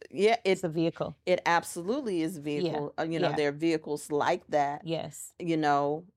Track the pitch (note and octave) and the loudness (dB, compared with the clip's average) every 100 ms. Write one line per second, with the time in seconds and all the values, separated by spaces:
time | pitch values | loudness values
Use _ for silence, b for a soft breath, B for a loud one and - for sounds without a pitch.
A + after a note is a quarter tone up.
0 | - C3+ G#3 A3+ G3 F#3+ E3+ E3 E3 - | -8 2 4 4 2 2 0 0 0 -2
1 | C#3 - F#3 F3 E3 E3+ - - F3+ C#4 | -6 -4 0 2 4 2 2 -8 -4 -2
2 | A#3 F3 D#3+ E3 D3 D3 E3 D3+ D3 - | -2 -2 -2 -4 -4 -2 -2 -2 -6 -4
3 | D#3+ E3 E3 D3 D3 D3 E3 D#3 D#3 D3 | -4 0 0 2 0 2 0 0 -2 -6
4 | - D3 B2+ F3+ - D3+ C#3+ D3 D#3+ D#3+ | -2 0 2 0 0 0 0 -2 -4 -6
5 | D#3 - - - F3 D#3+ D3 C#3+ C#3+ D#3 | -6 -12 -16 -8 -2 2 4 4 2 -2
6 | F3+ | -8